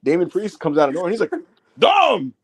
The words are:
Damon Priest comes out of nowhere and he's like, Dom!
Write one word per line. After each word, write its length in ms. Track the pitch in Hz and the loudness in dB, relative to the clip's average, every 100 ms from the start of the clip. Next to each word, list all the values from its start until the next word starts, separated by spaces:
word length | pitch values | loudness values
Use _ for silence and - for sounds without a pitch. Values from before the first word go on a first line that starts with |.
Damon 260 | - 165 180 | 0 0 0
Priest 300 | 180 208 - | -4 -8 -6
comes 180 | - 151 | -4 0
out 100 | 147 | 0
of 40 | |
nowhere 140 | 143 175 | 0 -4
and 60 | |
he's 60 | 220 | -4
like, 120 | - 339 - _ _ - | -4 -6 -12 _ _ 0
Dom! 560 | - 403 339 226 262 - | 2 4 2 2 -4 -12